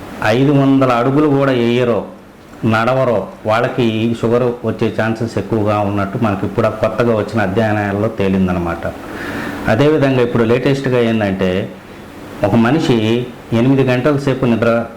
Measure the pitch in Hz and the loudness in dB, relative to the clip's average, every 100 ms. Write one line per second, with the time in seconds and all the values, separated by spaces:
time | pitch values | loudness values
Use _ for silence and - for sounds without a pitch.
0 | - - 110 120 139 139 135 135 131 117 | -16 -6 0 2 4 4 4 4 4 2
1 | 131 139 151 139 139 123 117 120 120 101 | 2 2 2 2 2 2 2 2 2 0
2 | - - - - - - 113 110 117 131 | -4 -12 -20 -20 -20 -4 0 2 2 2
3 | 127 104 95 - 110 113 127 135 117 110 | 2 0 -4 -6 0 0 0 0 0 0
4 | 113 113 113 120 120 117 113 107 113 101 | -2 0 0 2 0 -2 -4 -2 -2 0
5 | 110 113 113 107 95 113 104 104 98 101 | -2 -2 -4 -4 -2 0 0 0 0 -2
6 | 95 120 110 98 98 117 110 104 110 110 | -2 -2 -2 -2 -4 -2 -2 0 -2 0
7 | 117 107 101 113 98 107 110 104 101 101 | 0 0 -2 -2 -2 0 0 0 -2 -2
8 | 110 - 98 95 92 90 82 82 85 - | -2 -2 0 2 0 0 -4 -6 -8 -10
9 | - - - - - - - 110 143 156 | -12 -12 -10 -8 -8 -6 -2 2 4 4
10 | 135 127 120 117 110 127 143 139 135 123 | 2 2 2 2 2 2 2 0 0 2
11 | 117 113 101 95 92 92 113 - - - | 2 2 0 0 0 0 -4 -10 -20 -20
12 | - - - - 101 113 113 160 156 117 | -18 -18 -18 -4 0 2 2 2 2 2
13 | 107 120 127 - - 113 127 135 127 127 | 2 0 -2 -10 -4 0 2 2 2 2
14 | 147 143 139 131 120 117 117 117 117 | 0 0 0 0 0 2 2 0 -2